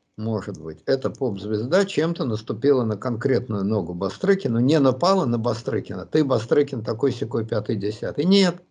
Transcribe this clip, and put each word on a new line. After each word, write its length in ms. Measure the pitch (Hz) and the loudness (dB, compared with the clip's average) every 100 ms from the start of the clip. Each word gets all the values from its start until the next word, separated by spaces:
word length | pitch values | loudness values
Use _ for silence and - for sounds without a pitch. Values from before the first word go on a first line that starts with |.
| _ - | _ -8
может 420 | 110 107 92 85 | -4 -4 -4 -10
быть, 220 | 80 78 - | -10 -8 -2
эта 240 | 135 110 | -2 -2
поп-звезда 760 | - 131 98 104 107 120 180 196 | -4 -4 -4 -4 -4 0 2 2
чем-то 400 | - 160 170 143 | 0 -2 0 -2
наступила 580 | 107 - 107 147 135 | -4 -4 -2 2 4
на 140 | 113 104 | 2 -2
конкретную 680 | 127 113 131 123 120 107 | -4 -2 0 0 0 -2
ногу 300 | 98 110 87 | 0 0 -2
Бастрыкину, 680 | 87 95 - 185 196 135 117 | -2 -4 -2 0 2 2 2
не 200 | 123 156 | 4 4
напала 460 | 135 123 175 196 139 | 4 4 2 2 2
на 120 | 117 | 0
Бастрыкина, 720 | 113 113 - 82 - - - | -2 -4 -4 -4 -4 -8 -2
«Ты, 160 | 156 | 0
Бастрыкин, 600 | 143 127 117 147 147 123 | 2 0 2 2 2 -2
такой-сякой, 640 | 113 113 139 113 110 120 113 | -6 -2 0 0 -4 -4 -2
пятый-десятый». 800 | 113 104 110 98 110 92 87 170 | -2 -2 -2 -2 -4 -6 -2 4
Нет. 380 | 196 190 175 - | 4 4 0 -8